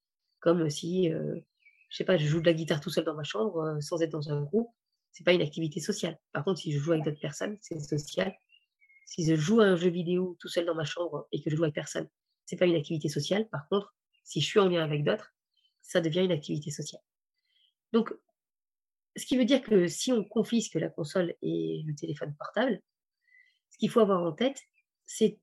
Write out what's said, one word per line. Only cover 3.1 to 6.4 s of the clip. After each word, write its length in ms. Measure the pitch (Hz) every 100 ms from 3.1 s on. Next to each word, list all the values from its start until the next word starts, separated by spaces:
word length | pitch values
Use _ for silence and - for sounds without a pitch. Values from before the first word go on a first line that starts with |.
ma 100 | 151
chambre, 520 | 147 202 220 170 156 151
heu, 20 |
sans 220 | 151 170
être 100 | 165
dans 180 | 156 147
un 120 | 147
groupe. 280 | 143 214 233 _ _ _ _
C'est 120 | -
pas 80 | 170
une 100 | 180
activité 380 | 147 - 160 165
sociale. 380 | - - 170 160 _
Par 120 | 151